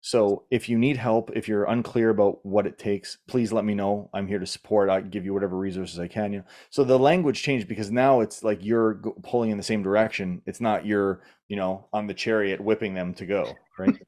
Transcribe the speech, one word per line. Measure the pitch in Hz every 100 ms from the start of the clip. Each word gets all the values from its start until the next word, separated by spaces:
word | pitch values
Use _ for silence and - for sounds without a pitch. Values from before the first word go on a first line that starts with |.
| -
So | 120 101 101 -
if | 120 -
you | 117
need | 131 131
help, | 117 113 110
if | 113 107
you're | 104
unclear | 101 120 113 120 113
about | 104 101 - 98
what | 101 101
it | -
takes, | 107 98 - - -
please | 127 110
let | 110
me | 104
know. | 101 101 104 -
I'm | 98 98
here | 101
to | 92
support. | - - 107 95
I'll | 95
give | 95 98
you | 92
whatever | 98 98 92
resources | 98 92 87 87
I | 87
can." | 110 104
You | 101
know? | - - -
So | -
the | 127 127
language | 135 180 147 110
changed | 147 131 95
because | 107 101
now | 120 135 131
it's | 107 -
like | 110 98
you're | 101 117 110 98
g-, | 107 -
pulling | - 120 113
in | 101
the |
same | 95 107
direction. | 95 104 110 - 92 90 -
It's | 95
not | 117 98 98
you're, | 104 98 92 - _ -
you | 101
know, | 92 95 -
on | 107 104
the |
chariot | 95 113 110 98 95
whipping | 101 107 107
them | 92 90 90
to | 92
go, | 101 65 - _ -
right? | - -